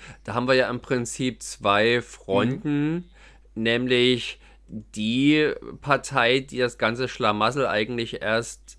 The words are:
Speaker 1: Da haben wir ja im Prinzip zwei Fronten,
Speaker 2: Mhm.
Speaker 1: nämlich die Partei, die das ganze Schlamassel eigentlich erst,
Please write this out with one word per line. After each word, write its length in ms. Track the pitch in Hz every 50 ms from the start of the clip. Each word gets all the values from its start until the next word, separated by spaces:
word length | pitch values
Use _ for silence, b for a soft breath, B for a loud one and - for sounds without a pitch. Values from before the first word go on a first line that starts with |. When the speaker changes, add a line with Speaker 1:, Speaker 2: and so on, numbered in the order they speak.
| B B B B B
Speaker 1:
Da 100 | 107 101
haben 140 | 120 123 127
wir 60 | 135
ja 160 | 127 123 101
im 100 | 123 120
Prinzip 640 | - - 135 123 117 - - - 135 127 113 -
zwei 600 | - - - - - 101 101 101 110 117 120 120
Fronten, 1000 | 117 - - - - - 95 101 107 120 135 - - 151 147 147 147 156 165 175 175
Speaker 2:
Mhm. 0 | - b b b b b b b - -
Speaker 1:
nämlich 880 | 110 113 113 117 120 127 127 127 123 123 127 127 117 - - - - b b b b b -
die 840 | - 110 107 - - 107 107 110 120 127 139 147 151 151 151 127 - - - 58 - -
Partei, 600 | - 143 139 131 - - 139 131 117 117 131 135
die 180 | 131 - 123 123
das 200 | 123 117 - -
ganze 300 | 117 110 117 123 131 120
Schlamassel 580 | - - 123 107 107 104 107 117 127 147 127
eigentlich 560 | 101 95 104 110 117 123 117 113 107 - -
erst, 560 | - 107 110 113 117 - - - - - -